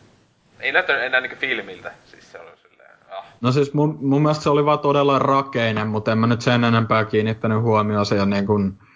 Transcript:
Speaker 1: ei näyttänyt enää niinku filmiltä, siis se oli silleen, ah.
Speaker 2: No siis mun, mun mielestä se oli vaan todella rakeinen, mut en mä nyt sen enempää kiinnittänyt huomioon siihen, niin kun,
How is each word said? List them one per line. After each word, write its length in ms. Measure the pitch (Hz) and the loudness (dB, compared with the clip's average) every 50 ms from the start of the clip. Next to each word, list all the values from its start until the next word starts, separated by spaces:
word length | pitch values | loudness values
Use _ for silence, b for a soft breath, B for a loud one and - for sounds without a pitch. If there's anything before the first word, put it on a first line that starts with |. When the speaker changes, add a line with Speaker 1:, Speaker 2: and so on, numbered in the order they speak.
| _ _ _ _ _ _ _ _ _ _ _ _ | _ _ _ _ _ _ _ _ _ _ _ _
Speaker 1:
ei 120 | 120 131 | -8 -2
näyttänyt 320 | 139 170 180 - 143 131 117 | -2 -2 -2 0 -2 -2 -2
enää 180 | 131 131 127 | -2 -2 -2
niinku 140 | 127 123 143 - | -2 -4 -10 -8
filmiltä, 520 | 139 135 127 110 98 98 92 87 82 82 - - _ | -6 -6 -6 -6 -8 -10 -14 -14 -16 -16 -16 -18 _
siis 260 | - - - - - | -20 -20 -20 -20 -20
se 80 | - 85 | -20 -20
oli 180 | 85 82 85 _ | -20 -20 -20 _
silleen, 340 | _ _ _ _ - - - _ _ _ | _ _ _ _ -20 -20 -20 _ _ _
ah. 140 | 98 95 - - - _ | -16 -16 -16 -16 -16 _
Speaker 2:
No 100 | 120 123 | -2 0
siis 220 | 127 147 143 139 - | 0 0 0 0 0
mun, 240 | 147 151 156 151 - | -2 -2 -2 -2 -4
mun 200 | 135 139 135 143 | -2 0 2 2
mielestä 220 | 151 151 151 151 - | 2 2 0 0 0
se 60 | 156 | 0
oli 160 | 143 147 147 | 2 2 2
vaan 140 | 147 151 147 | 2 0 0
todella 400 | 147 143 143 143 143 139 139 131 | 0 0 2 2 2 2 2 2
rakeinen, 680 | 127 135 135 139 135 139 - 123 117 113 110 110 107 110 | 2 2 2 0 0 -2 -4 -2 -2 0 -2 -2 -2 -2
mut 200 | 107 110 107 117 | -4 -4 -2 0
en 100 | 113 110 | 0 2
mä 100 | 113 120 | 2 2
nyt 140 | 120 117 | 0 0
sen 220 | - 135 123 120 120 | 2 2 2 4 4
enempää 420 | 117 117 117 113 110 113 110 107 | 4 4 2 2 2 2 0 0
kiinnittänyt 560 | 107 - 107 107 110 110 110 - 113 110 110 | 2 0 0 2 0 -2 -2 -2 0 0 0
huomioon 440 | 113 117 110 107 104 107 104 104 101 | 2 2 2 2 2 2 0 0 0
siihen, 240 | 101 113 101 98 98 | 0 0 2 2 2
niin 160 | 101 101 101 | 0 0 0
kun, 320 | 98 107 104 98 98 - b b b b | 0 2 2 0 -2 -4 b b b b